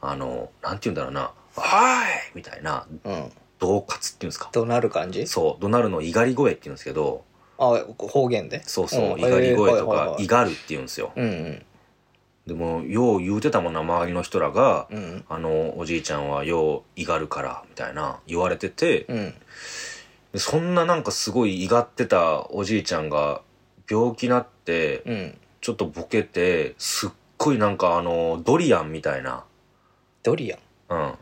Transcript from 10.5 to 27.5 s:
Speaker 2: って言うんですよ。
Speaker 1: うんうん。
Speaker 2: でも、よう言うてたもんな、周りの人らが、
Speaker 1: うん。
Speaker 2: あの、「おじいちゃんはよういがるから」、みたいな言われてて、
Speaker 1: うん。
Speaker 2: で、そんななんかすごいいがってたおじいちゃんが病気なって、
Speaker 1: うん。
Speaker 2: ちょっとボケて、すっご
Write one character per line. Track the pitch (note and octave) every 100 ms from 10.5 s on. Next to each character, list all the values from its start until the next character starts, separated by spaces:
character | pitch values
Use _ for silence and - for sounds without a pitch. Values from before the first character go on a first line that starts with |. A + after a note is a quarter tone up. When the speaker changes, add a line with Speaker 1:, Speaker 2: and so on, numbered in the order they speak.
Speaker 2:
っ |
て | D#2 -
言 | D2
う |
ん |
で | C2
す | -
よ。 | - -
Speaker 1:
う |
ん |
う | A#2
ん。 | F2+ D#2 D2 - _ _ _ _ _ _ _ -
Speaker 2:
で |
も、 | E2 E2 E2
よ | E2 G#2 B2 G2+
う |
言 | F2+
う | G#2
て | F#2+
た | G2+
も | E2+
ん |
な、 | D#2+
周 | D#2+ E2+ F2
り |
の | F2
人 | F2 F#2+
ら | D2+
が、 | G2+ C3 E2 -
Speaker 1:
う | G#2+
ん。 | F2+ F2 -
Speaker 2:
あ | D#2+
の、 | D#2+ D#2 D#2+ -
「お |
じ | E2 E2
い |
ち | D#2
ゃ | D2
ん | C#2+
は | C#2+
よ | D2 E2+ D#2 D2
う | -
い | -
が | D#2+ D#2+
る | D2+
か | -
ら」、 | C2+ - -
み |
た | - -
い |
な | C#3+ D3 C3 -
言 | E3
わ | F2+
れ | E2+
て | F#2+
て、 | - E3+ C3+ -
Speaker 1:
う |
ん。 | A#2 G2 - - - - - - - - _ _
Speaker 2:
で、 | -
そ | - D#3
ん | E3+
な | C#3
な | E3
ん | E3+
か | A2
す | - -
ご | G#2+ A2
い | F#2
い | F#2
が | A#2
っ | A#2
て | - B2
た | F#2+ E2 D2+ -
お | G2
じ | G2 G#2+
い |
ち | -
ゃ | E2+
ん | D#2
が | D2 D2 C#2+ _ _ _ _ -
病 | G#2+ A#2+
気 | A#2 B2
な | B2
っ | A#2+
て、 | _ - E2+ D#2 C#2 -
Speaker 1:
う |
ん。 | A2 F2+ - _ _
Speaker 2:
ち | -
ょ |
っ | A#2+
と | G2+
ボ | -
ケ | - -
て、 | - F#2 F2+ E2+ C#2+ -
す | - - G#2
っ | - _ _
ご | D3+